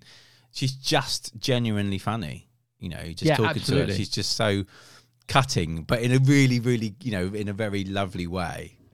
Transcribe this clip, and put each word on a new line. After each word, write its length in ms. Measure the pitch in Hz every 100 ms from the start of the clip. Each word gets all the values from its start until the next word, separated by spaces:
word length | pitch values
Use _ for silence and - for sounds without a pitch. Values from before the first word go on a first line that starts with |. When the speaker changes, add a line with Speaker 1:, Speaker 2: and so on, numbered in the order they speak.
| - - - _ _
Speaker 1:
she's 200 | - 135
just 640 | - - 151 135 - - -
genuinely 600 | - 123 120 104 101 95
funny, 500 | 104 113 78 64 - _ _ _
you 100 | 95
know, 140 | 78
just 200 | 82 85
Speaker 2:
Yeah, 120 | 156 143
Speaker 1:
talking 220 | 156 151
Speaker 2:
absolutely. 260 | - 110 104
Speaker 1:
to 40 |
her. 40 | 98
She's 120 | 101
just 260 | - 101 -
so 280 | 110 98 95 - - - _ _ -
cutting, 560 | 139 131 - 80 82
but 180 | 76 123
in 100 | 120
a 80 | 127
really, 400 | 135 143 131 123
really, 360 | 117 120 110 98
you 100 | 127
know, 160 | 101 90
in 200 | 104 104
a 40 |
very 300 | 101 110 101
lovely 440 | 95 98 98 85 87
way. 500 | 92 85 80 85 - -